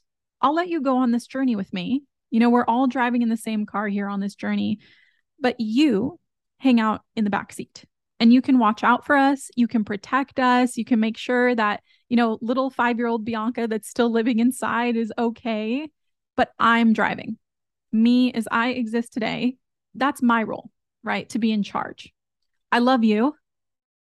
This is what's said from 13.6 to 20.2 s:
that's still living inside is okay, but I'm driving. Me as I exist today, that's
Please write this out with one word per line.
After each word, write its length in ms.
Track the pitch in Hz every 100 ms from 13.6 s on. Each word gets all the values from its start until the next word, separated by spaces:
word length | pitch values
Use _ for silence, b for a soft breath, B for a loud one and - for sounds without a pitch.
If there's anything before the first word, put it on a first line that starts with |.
| 233
that's 220 | 220 -
still 220 | - 233
living 260 | 226 226 226
inside 580 | 240 254 220 226 240 226
is 160 | 226 -
okay, 720 | 240 233 240 214 214 254 311 - _ _ _ -
but 160 | 247 -
I'm 340 | 226 233 233
driving. 460 | 220 - - - 220 _ _ _ _ _
Me 420 | 220 226 247 247
as 140 | 226 220
I 180 | 226 233
exist 440 | 254 226 233 233
today, 420 | - 214 165 247 262 _ _ _ -
that's 260 | 262 285